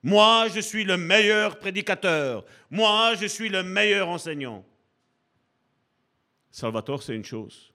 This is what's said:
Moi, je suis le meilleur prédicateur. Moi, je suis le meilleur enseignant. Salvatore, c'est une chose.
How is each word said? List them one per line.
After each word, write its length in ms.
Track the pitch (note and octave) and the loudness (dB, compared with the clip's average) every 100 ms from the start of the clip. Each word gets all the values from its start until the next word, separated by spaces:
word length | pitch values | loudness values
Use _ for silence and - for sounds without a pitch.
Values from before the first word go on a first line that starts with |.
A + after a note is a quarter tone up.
Moi, 440 | C3+ G#3 G#3+ A3+ A3+ | 4 6 6 6 2
je 60 | F#3+ | -2
suis 240 | G3+ G#3+ | -6 -4
le 140 | G3 F3+ | 0 0
meilleur 640 | E3+ G#3 G#3 G#3+ G#3+ - | 4 4 6 4 0 -4
prédicateur. 840 | G3 F#3+ G3+ F#3+ F#3+ D#3+ C#3 A2 - - _ | -8 -6 -4 -2 0 0 0 -4 -10 -20 _
Moi, 420 | F3 A3 G#3+ A3+ | 0 2 4 2
je 120 | A3 G3+ | 0 -6
suis 220 | - A3 | -6 -4
le 140 | F#3+ | -4
meilleur 460 | F3+ F#3+ G#3+ G3+ F3 | -2 0 2 2 0
enseignant. 560 | F3 E3 D3+ C3 G#2 - _ _ _ _ _ _ _ _ _ _ _ _ _ _ _ _ _ _ | -6 -8 -8 -8 -12 -18 _ _ _ _ _ _ _ _ _ _ _ _ _ _ _ _ _ _
Salvatore, 540 | - A#2 A2 G#2+ C#3 | -8 -6 -6 -6 -10
c'est 100 | - | -8
une 100 | A2 | -10
chose. 480 | G#2 A2 G#2+ - _ | -10 -14 -14 -20 _